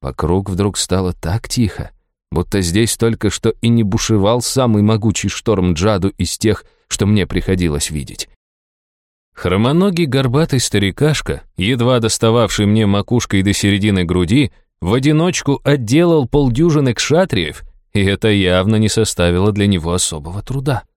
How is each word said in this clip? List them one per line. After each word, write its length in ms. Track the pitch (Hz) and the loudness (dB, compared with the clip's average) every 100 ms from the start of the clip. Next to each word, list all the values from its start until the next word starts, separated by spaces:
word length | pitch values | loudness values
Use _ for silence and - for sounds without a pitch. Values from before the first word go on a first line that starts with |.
Вокруг 480 | 67 64 76 90 98 | -8 -4 0 0 -2
вдруг 280 | 90 101 90 | -2 -2 -2
стало 360 | - 92 92 | -2 -2 -2
так 340 | 85 76 104 - | -4 -4 -6 -4
тихо, 440 | - 110 - - _ _ _ _ | -2 -2 -2 -14 _ _ _ _
будто 300 | - 90 101 | -4 -2 -2
здесь 360 | 90 85 113 - | 0 0 0 0
только 320 | 113 113 104 | -2 0 -4
что 240 | - 117 - | -2 -4 -2
и 80 | 117 | 0
не 140 | 117 | 2
бушевал 580 | 107 104 - 110 98 123 | 2 -2 0 2 2 0
самый 400 | 120 135 123 107 | -2 0 2 2
могучий 480 | 104 110 110 95 101 | 2 2 0 -2 -4
шторм 440 | - - 101 90 | -6 -2 0 2
Джаду 360 | 82 98 104 95 - | 0 0 0 -2 -2
из 200 | 92 - | -6 -2
тех, 280 | 113 104 - _ _ | -2 -2 -6 _ _
что 180 | - 101 | -2 2
мне 220 | 107 87 | 2 0
приходилось 640 | 92 - 95 87 73 - | -2 -2 0 0 -2 -4
видеть. 380 | 78 67 - - _ _ _ _ _ _ _ _ _ _ | -8 -10 -12 -16 _ _ _ _ _ _ _ _ _ _
Хромоногий 720 | - 90 92 117 156 196 175 165 | -8 -2 0 2 2 2 0 0
горбатый 540 | 135 131 127 165 135 | 0 0 0 0 0
старикашка, 840 | - 104 101 90 147 147 - 73 - - | 0 0 -2 0 0 0 -4 -8 -10 -4
едва 440 | 92 127 120 127 | -2 0 2 2
достававший 680 | 113 - 117 117 110 - 104 | 0 0 2 2 2 2 2
мне 200 | 107 107 | 2 2
макушкой 580 | 101 101 123 - 98 | 0 0 -2 0 0
до 100 | 95 | 0
середины 500 | 98 104 101 104 98 | 0 0 2 2 0
груди, 480 | 85 90 87 120 139 _ _ _ | 0 0 2 2 0 _ _ _
в 120 | 85 | -2
одиночку 680 | 117 135 156 175 170 - 135 | 0 2 2 0 -2 -2 -2
отделал 640 | - 143 110 139 175 160 123 | 0 -2 2 2 4 2 2
полдюжины 680 | 147 139 117 170 151 135 | 0 0 2 2 2 0
кшатриев, 680 | 117 - 151 185 107 78 - - - _ | -2 0 0 2 0 -4 -8 -18 -20 _
и 100 | 104 | 0
это 260 | 98 98 110 | 0 2 2
явно 480 | 104 92 90 95 110 | 2 4 2 2 2
не 120 | 110 | 2
составило 600 | - 110 - 87 87 101 | 0 -2 0 0 2 0
для 160 | 101 101 | 2 2
него 260 | 95 80 | 2 0
особого 480 | 87 - 80 76 92 | -2 -4 -6 -10 -12
труда. 420 | - 135 135 117 - | -8 -6 -4 -4 -6